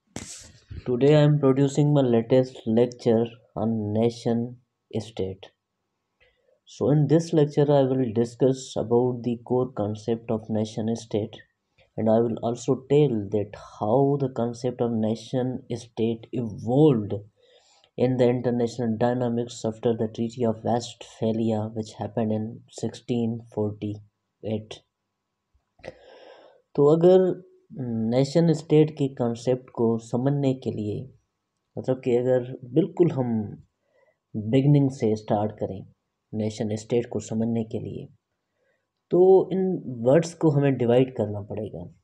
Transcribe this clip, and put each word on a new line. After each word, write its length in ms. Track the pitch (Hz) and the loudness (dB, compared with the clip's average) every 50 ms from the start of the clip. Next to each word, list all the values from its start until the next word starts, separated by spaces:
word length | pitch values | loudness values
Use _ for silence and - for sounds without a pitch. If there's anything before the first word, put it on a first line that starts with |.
| _ _ - - - - - - - - - _ _ - - - - | _ _ -16 -16 -16 -16 -18 -20 -20 -20 -20 _ _ -16 -16 -10 -6
Today 300 | - 127 120 131 143 151 | -4 -2 2 4 6 6
I 60 | 151 | 6
am 180 | 147 147 151 147 | 6 6 4 4
producing 540 | 143 135 131 135 143 135 135 - 147 147 147 | 4 4 4 4 2 0 2 2 2 4 4
my 80 | 143 | 4
latest 560 | 135 123 117 113 113 117 131 131 127 131 - - - 117 | 4 4 4 2 2 4 4 4 4 2 -2 -10 -4 0
lecture 600 | 110 113 120 123 123 - - 127 113 110 117 120 - - _ _ - | 2 2 2 2 0 -2 2 2 4 4 2 0 -6 -14 _ _ -6
on 380 | - 104 113 113 110 104 104 104 | -4 -4 -2 -2 -2 -4 -2 0
nation 640 | 110 113 120 117 - - 120 117 117 117 123 123 - _ _ _ _ _ _ - 113 | 0 0 0 0 -2 -4 -2 -2 -2 -2 -6 -10 -16 _ _ _ _ _ _ -8 -8
state. 460 | 110 - - - 95 92 95 - - - _ _ _ _ _ _ _ _ _ _ _ _ _ _ _ _ _ _ _ _ _ _ _ | -8 -8 -8 -6 -6 -6 -6 -12 -16 -20 _ _ _ _ _ _ _ _ _ _ _ _ _ _ _ _ _ _ _ _ _ _ _
So 240 | _ - - 110 110 | _ -8 -2 0 2
in 180 | 143 151 147 143 | 2 2 2 2
this 240 | 143 170 165 - | 2 0 0 0
lecture 400 | - 160 147 147 147 - 147 139 | 2 2 2 2 2 0 2 4
I 120 | 147 143 135 | 4 2 2
will 280 | 127 131 131 131 117 | 2 0 -2 -2 -2
discuss 640 | 104 117 120 117 - - 147 127 131 131 - - - | 0 -2 -2 -2 -2 0 0 0 0 0 -6 -10 -8
about 460 | - - 110 117 120 123 123 123 120 113 | -6 -4 0 2 2 2 0 -2 -4 -6
the 140 | 123 120 117 117 | -6 -6 -6 -4
core 260 | - 123 127 127 127 - - | -2 -2 -2 -2 -2 -4 -6
concept 520 | 104 101 107 107 - - 117 113 - - | -6 -6 -6 -8 -4 -6 -6 -4 -4 -6
of 200 | 117 107 107 - | -6 -6 -4 -4
nation 440 | 110 107 110 110 - - 107 110 117 113 | -4 -4 -4 -4 -6 -6 -4 -4 -4 -6
state, 400 | - - - 107 104 104 - - - _ _ _ _ _ _ _ _ _ - | -6 -6 -4 -4 -4 -4 -10 -16 -20 _ _ _ _ _ _ _ _ _ -8
and 140 | - 110 110 | -4 0 2
I 100 | 110 117 | 2 2
will 160 | 117 120 110 - - | 2 0 -2 -4 -4
also 320 | 117 123 120 - - 131 123 - - | -6 -6 -6 -2 -2 -2 -2 0 0
tell 260 | 139 147 151 139 117 107 101 98 104 | 2 4 4 2 0 -2 -4 -4 -4
that 160 | 107 101 101 - - - - - - | -4 -4 -4 -10 -20 -20 -18 -12 -6
how 380 | 113 107 113 135 139 139 143 143 | -2 0 2 2 2 2 2 0
the 80 | 139 131 135 - | -2 -4 -4 -4
concept 400 | 117 120 120 117 - 123 120 - | -4 -4 -4 -4 -6 -6 -4 -2
of 100 | 123 117 | -4 -2
nation 720 | 120 110 107 107 113 110 - - - 131 123 127 127 - - - 123 | -2 -2 -2 -2 -2 -4 -6 -6 -4 -4 -4 -4 -6 -8 -10 -10 -10
state 540 | - - - _ - 110 110 117 113 - - - | -10 -12 -12 _ -4 -4 -4 -4 -6 -10 -10 -8
evolved 800 | 127 120 110 95 95 101 110 123 139 156 156 131 113 104 95 101 101 - - _ _ _ _ _ _ _ _ _ _ _ _ _ | -8 -8 -8 -8 -10 -6 -2 2 4 4 4 4 2 -2 -4 -8 -10 -10 -14 _ _ _ _ _ _ _ _ _ _ _ _ _
in 220 | - 120 127 127 120 | -2 -2 0 2 2
the 100 | 127 120 | 2 2
international 680 | 123 127 127 127 120 120 120 117 117 - 123 113 110 107 | 2 0 -2 -2 -2 -2 -2 -4 -4 -4 -4 -4 -2 0
dynamics 680 | 120 120 123 127 123 120 117 117 120 120 - - - | 0 -2 0 -2 -2 -2 -2 -2 -4 -6 -8 -6 -6
after 320 | 113 110 - - 123 117 | -6 -6 -2 -2 -2 -2
the 140 | 110 117 110 | -2 -4 -6
Treaty 340 | 110 - 117 113 113 123 120 | -4 -6 -6 -6 -4 -4 -2
of 220 | 113 110 110 - | -2 -2 -2 -2
Westphalia, 1040 | 98 113 120 117 - - - - - - - 117 110 110 110 117 113 113 107 107 110 113 | -2 -2 -2 -4 -6 -16 -18 -20 -18 -10 -6 -4 -2 -2 -2 -2 -2 -2 -2 -4 -6 -6
which 200 | 110 107 - - | -8 -10 -10 -10
happened 400 | - 101 107 - 123 113 110 107 | -12 -10 -8 -4 -4 -2 -2 -2
in 260 | 107 107 113 120 - - _ | -2 -4 -6 -10 -14 -18 _
sixteen 680 | - - - 117 - - - - 127 120 117 113 113 117 117 - - | -14 -8 -8 -8 -8 -8 -6 -4 -4 -2 -2 -4 -4 -6 -10 -10 -6
forty-eight. 1300 | - 107 104 104 104 - 104 104 104 - _ _ _ _ _ _ _ - 104 110 104 107 - - - _ _ _ _ _ _ _ _ _ _ _ _ _ _ _ _ _ _ _ _ - - - _ - - - - - - - - - - _ _ _ _ - | -4 -4 -4 -4 -6 -8 -8 -8 -10 -14 _ _ _ _ _ _ _ -8 -6 -6 -6 -8 -10 -18 -20 _ _ _ _ _ _ _ _ _ _ _ _ _ _ _ _ _ _ _ _ -20 -20 -20 _ -20 -20 -20 -20 -20 -20 -20 -20 -20 -20 _ _ _ _ 0
तो 100 | - 143 | 4 4
अगर 580 | 143 156 170 165 180 185 190 185 180 - - - - _ _ _ _ - - 131 120 113 113 110 110 | 6 6 6 8 8 8 8 6 4 0 -4 -8 -20 _ _ _ _ -12 -10 -6 -4 -4 -2 -2 0
नेशन 440 | 120 127 135 139 - 170 165 170 156 | 2 2 0 2 2 2 4 4 2
स्टेट 380 | 151 - - 151 151 156 151 | 0 0 2 4 4 4 4
के 160 | 151 - 143 135 | 2 -4 -4 -4
कॉन्सेप्ट 640 | 135 - 127 117 117 113 - 127 127 127 131 - | -2 -2 -4 -4 -4 -4 -2 -2 -2 -2 -4 -10
को 280 | - - 120 113 117 113 | -4 -2 0 0 0 -2
समझने 560 | 113 - - 123 127 139 143 143 143 135 127 | -4 -4 -4 -2 0 0 0 0 0 0 0
के 180 | 131 - 117 | -2 -4 -8
लिए, 420 | 107 107 104 104 101 101 127 - - _ _ _ _ _ _ _ _ _ _ _ - - | -6 -6 -6 -6 -6 -8 -10 -12 -18 _ _ _ _ _ _ _ _ _ _ _ -12 -8
मतलब 240 | 110 - 131 131 - | -4 -4 -4 -2 0
कि 120 | 131 117 | 0 0
अगर 420 | 120 123 127 127 127 123 127 131 - - | 2 2 2 2 0 0 -4 -12 -14 -10
बिल्कुल 480 | - 120 156 185 175 170 - 180 165 | -4 0 0 0 0 2 2 2 2
हम 460 | - 135 127 120 113 110 104 101 - - - _ _ _ _ _ _ _ _ _ _ _ _ _ - | 2 0 -2 -2 -2 -2 -4 -6 -10 -16 -18 _ _ _ _ _ _ _ _ _ _ _ _ _ -10
बिगिनिंग 560 | 110 101 110 113 135 135 143 147 143 139 135 | -8 -4 0 2 2 4 6 6 6 4 2
से 240 | 131 - 123 110 107 | 0 0 0 0 0
स्टार्ट 360 | 107 - - 117 104 104 107 | 0 -2 -2 -2 0 -2 -2
करें 340 | 107 - 104 101 98 98 - - _ _ _ _ _ _ _ - - | -4 -6 -8 -8 -8 -10 -14 -18 _ _ _ _ _ _ _ -10 -6
नेशन 420 | 107 107 107 107 - 123 107 104 | -4 -4 -4 -4 -4 -6 -4 -4
स्टेट 300 | 107 - - 127 117 117 | -6 -6 -2 -2 -2 -2
को 140 | - - 107 | -2 -6 -8
समझने 440 | 104 - 113 110 113 117 117 113 110 | -8 -6 -6 -4 -4 -2 -2 -4 -4
के 160 | 110 - 107 | -6 -8 -10
लिए, 300 | 104 98 98 - 92 - _ _ _ _ _ _ _ _ _ _ _ _ _ _ _ _ _ _ _ - | -10 -10 -12 -14 -14 -16 _ _ _ _ _ _ _ _ _ _ _ _ _ _ _ _ _ _ _ 0
तो 400 | - 170 185 185 190 185 180 180 175 | 2 4 6 8 8 6 6 4 -2
इन 300 | 190 185 190 185 - - - | -2 -2 -2 -2 -4 -6 -8
वर्ड्स 460 | 131 117 113 123 135 165 165 170 - | -8 -2 2 4 4 4 4 0 -4
को 160 | - - 160 | 0 0 2
हमें 280 | 143 143 143 139 135 120 | 2 4 4 2 2 2
डिवाइड 380 | 123 117 120 127 135 131 131 | 2 4 4 4 4 2 0
करना 260 | - 110 104 104 104 | -4 -4 -4 -4 -8
पड़ेगा। 520 | 101 104 107 101 110 98 - 82 87 - - _ | -10 -10 -10 -10 -10 -10 -10 -12 -14 -14 -18 _